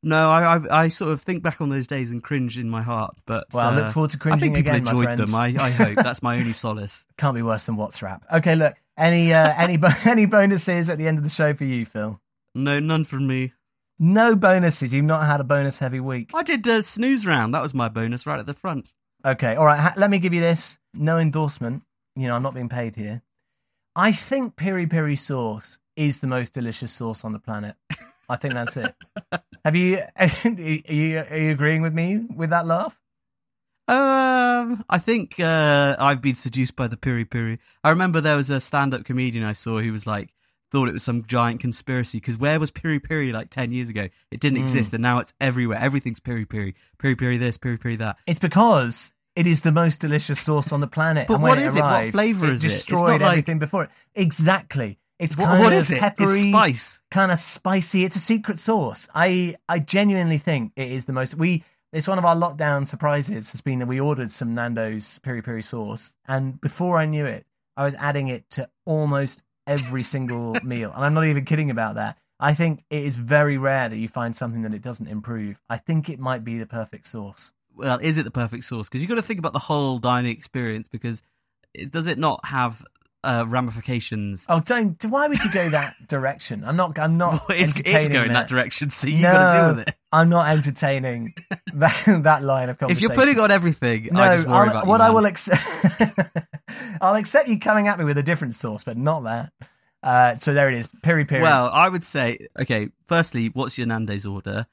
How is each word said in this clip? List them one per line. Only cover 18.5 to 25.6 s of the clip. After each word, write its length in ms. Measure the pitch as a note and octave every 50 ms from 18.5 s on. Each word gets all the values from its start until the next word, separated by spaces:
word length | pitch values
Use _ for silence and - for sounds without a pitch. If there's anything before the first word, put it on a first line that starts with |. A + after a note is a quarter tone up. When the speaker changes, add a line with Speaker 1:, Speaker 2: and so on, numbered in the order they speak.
| C#3+
Speaker 1:
front. 400 | _ - F#3+ E3 C3+ B2 _ _ _ _ _ _ _ _
Speaker 2:
Okay, 300 | C3+ C3 - C#3 A#2+ A2
all 100 | C#3 D#3+
right. 140 | D3+ D3 D3
Ha-, 120 | D3 F3+ -
let 120 | G3 G3 G3+
me 100 | G3+ F#3+
give 140 | E3+ F#3 E3+
you 80 | F3
this. 380 | E3+ E3+ E3 E3 - - - _ _ _ _
No 240 | - D3 D#3 E3
endorsement, 680 | E3 E3 D#3 C3+ D#3 D#3 D3 C#3+ - - A#2 B2+ C#3+ _ _ _ _ _ _ _
you 120 | C3+ C3
know, 80 | B2 A#2+
I'm 80 | A#2+ B2+
not 100 | C3+ B2+
being 160 | B2+ B2 A#2
paid 260 | B2 B2 A#2+ A2+ G#2+
here. 260 | - G#2+ G#2 G#2+ A#2+ _ _ _ _ _ _ _ _ _ _ _ _ _ _ _
I 160 | E3+ F#3 A3
think 440 | G#3 - - - C4+ C#4 B3+ A3+ _
piri 320 | - D3+ G3 F#3+ F3+ E3+
piri 280 | D#3+ E3 E3 D#3 D3 C#3+
sauce 640 | C3+ - - C#3+ C3 A#2+ A2 G#2 A2